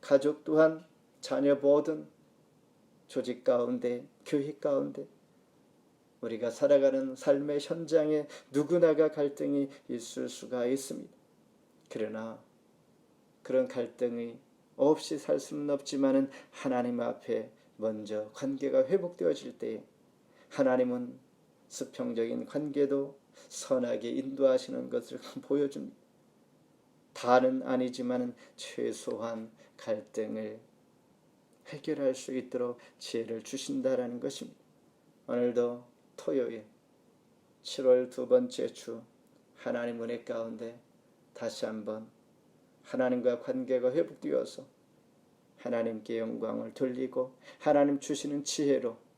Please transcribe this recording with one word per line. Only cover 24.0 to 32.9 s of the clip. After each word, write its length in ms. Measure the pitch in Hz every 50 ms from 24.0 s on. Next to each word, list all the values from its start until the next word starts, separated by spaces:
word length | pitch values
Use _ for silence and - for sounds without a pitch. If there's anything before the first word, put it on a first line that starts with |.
| 107 120
인도하시는 800 | 123 135 135 135 135 135 135 131 131 127 - - - 123 127 127
것을 300 | 123 123 117 - - 127 - -
<laughs> 120 | - 135 -
보여줍니다. 540 | - 143 143 143 139 139 - - 131 - _ _ _ _ _ _ _ _ _ _ _ _ _ _ _ _ _ _ _ _ _ _ _ _
다는 500 | - - 123 123 127 131 131 131 131 127
아니지만은 720 | - 131 127 127 127 123 - 123 123 123 123 123 123 120 - - - _
최소한 960 | - - - - - 120 117 113 - - - 120 104 110 117 117 113 110 113 - _ - - _
갈등을 840 | _ - - 110 107 107 - _ - 110 110 110 110 110 107 107 113 - _ _ _ _ _ _ _ _ _ _ _ _ _ _ _ _ _ _ _ _ -
해결할 460 | - 147 - - 156 143 139 135 131
수 200 | 131 - - 135
있도록 440 | 131 123 127 - 127 123 123 120 - - -